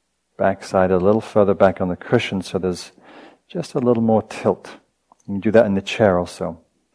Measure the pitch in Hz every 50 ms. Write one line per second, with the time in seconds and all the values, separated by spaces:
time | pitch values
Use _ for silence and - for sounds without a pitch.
0 | _ _ _ _ _ _ _ - 98 98 98 - - - - 95 92 92 95 90
1 | 90 98 107 113 - - - 107 101 98 98 - 98 95 90 - 98 90 90 -
2 | - - 127 117 - - 104 95 - - - 95 85 92 87 - - - _ _
3 | _ - - - - - _ _ _ _ - 175 156 - - 151 123 120 120 113
4 | 113 113 110 107 101 - - - - 107 90 - - - - - _ _ _ _
5 | _ _ _ _ _ - 101 98 90 110 98 113 117 104 98 98 - - - -
6 | 113 101 90 90 87 - - - 92 82 - - _ _ _ _ _ _